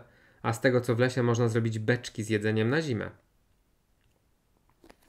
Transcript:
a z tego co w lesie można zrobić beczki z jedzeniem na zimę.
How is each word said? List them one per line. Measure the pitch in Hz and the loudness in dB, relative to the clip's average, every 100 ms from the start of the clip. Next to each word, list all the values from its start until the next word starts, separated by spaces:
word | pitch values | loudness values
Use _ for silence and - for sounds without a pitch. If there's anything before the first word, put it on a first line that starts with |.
| - _ _ _ | -8 _ _ _
a | 120 | -4
z | 113 | 0
tego | 135 123 | 2 2
co | 120 117 | 2 2
w | |
lesie | 123 127 | 2 2
można | 120 117 117 | 0 2 2
zrobić | 117 113 110 | 0 -2 -2
beczki | 110 120 - - | 0 -2 -4 -10
z | 107 | -2
jedzeniem | 107 107 110 113 | 0 0 0 0
na | 151 | 0
zimę. | 151 104 92 - _ _ _ _ _ _ _ _ _ _ _ _ _ _ _ _ - - | -2 -4 -6 -12 _ _ _ _ _ _ _ _ _ _ _ _ _ _ _ _ -20 -20